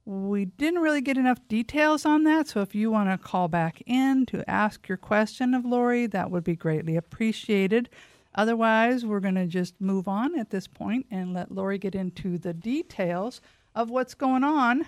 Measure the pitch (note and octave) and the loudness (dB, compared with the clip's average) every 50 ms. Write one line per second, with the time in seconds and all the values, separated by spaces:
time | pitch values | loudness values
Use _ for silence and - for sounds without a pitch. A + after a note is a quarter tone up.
0 | - - G3 G3 G3 G3 G3+ G3+ G3+ F#3 - - C#4+ D#4+ F4 F4 D#4+ D#4 D4+ C#4+ | -12 -10 -8 -6 -4 -2 -2 -2 -2 -4 -4 -2 -2 0 0 2 2 2 2 0
1 | B3+ C#4 C4+ C4+ B3+ B3+ B3 - _ - G#3+ A3 A3+ - - D4+ D4+ D4+ D#4 D4 | 0 0 0 2 2 2 0 0 _ -4 -4 -4 -2 -2 0 2 2 4 2 2
2 | - D#4 D4+ D4+ D#4 D#4 D#4 D#4+ D4 - - G#3+ G3 F#3+ - G#3 G#3+ A3+ A3 G#3+ | 2 4 4 6 6 6 4 4 2 0 -2 -2 -2 -2 -2 -2 0 2 2 2
3 | G3+ F#3+ F#3+ F3+ - - - F#3 F3+ E3+ E3 E3+ E3 E3 - - - - B3 C4 | 2 2 0 -2 -4 -4 -2 0 0 2 0 0 0 0 -4 -8 -6 -2 0 2
4 | C4 C4+ C4+ C4 B3+ - - - - - - G3 G#3 G#3+ - - _ - F#3 F#3 | 4 4 4 2 2 0 -2 -6 -4 -2 0 0 0 0 -2 -6 _ -8 -8 -6
5 | - - G#3 G#3 A3 G#3 - - B3+ B3 B3+ B3+ A#3+ A#3+ B3 B3 A#3+ B3 B3 A#3+ | -2 0 2 2 2 0 -2 -2 0 0 0 0 0 0 0 2 2 2 2 2
6 | A#3+ A3+ G3 F#3+ - - F3+ F3+ E3 F#3 E3+ E3 - D#3+ D#3 D3+ - E3 D#3+ E3 | 0 0 -2 -2 -2 -2 -2 -2 -2 -2 -2 -2 0 -2 0 0 0 0 -2 -2
7 | - - - - A3+ A3 G#3 - - - G#3+ G3 F#3+ F#3+ G#3+ A#3+ B3 - - - | -2 -4 -6 -2 -2 0 -2 -2 -2 0 2 2 2 4 2 2 0 -2 -10 -20
8 | - - _ _ _ _ - - G#3+ A3+ A#3 A3+ A3+ A3+ A3 A3 A3+ A#3+ B3+ B3+ | -20 -20 _ _ _ _ -2 0 0 2 2 2 2 4 4 4 4 4 2 0
9 | A#3 G#3+ G#3 G3+ F#3+ G3 F#3 F#3+ F#3 E3+ E3 F#3 F3+ F3 _ - F#3+ F#3+ G3 F#3+ | -2 -2 -2 0 0 0 0 0 0 0 -2 -2 -4 -4 _ -4 -2 0 0 0
10 | F3+ G3+ G3 G#3 A#3+ D4 F4 D4 A3 - - F#3+ F#3 - - - - G3+ G#3+ C4 | -2 -2 -2 -2 -2 -2 -2 -4 -6 -4 -6 -8 -8 -8 -14 -10 -6 -4 -4 -4
11 | B3+ - G#3+ F#3+ F3+ F3+ F3+ F3+ F3 - - F#3+ F#3+ G3 G3 G3 G3 F#3+ F3+ F#3+ | -4 -6 -6 -6 -6 -4 -6 -6 -6 -6 -6 -6 -4 -4 -4 -4 -4 -4 -4 -4
12 | F#3+ F3+ F3+ - - F#3 F3 F3 - F3+ E3+ E3 - A3+ C4 D#4 F4 - - - | -4 -6 -6 -6 -6 -4 -4 -4 -4 -6 -8 -6 -4 -4 -4 -4 -4 -6 -4 -4
13 | F#3+ E3+ F3 F3 G3 B3 - - _ _ _ _ _ _ - G#3+ A#3 A3+ A#3+ B3+ | -2 -2 -2 -2 -4 -6 -8 -12 _ _ _ _ _ _ -6 -4 -4 -2 0 -2
14 | B3+ B3 - - C#4+ C4 C4 B3+ C4+ C#4+ D#4 D4 B3+ A#3 B3 C#4+ E4 | -2 -2 -4 -4 0 0 2 2 2 2 2 4 4 4 2 2 0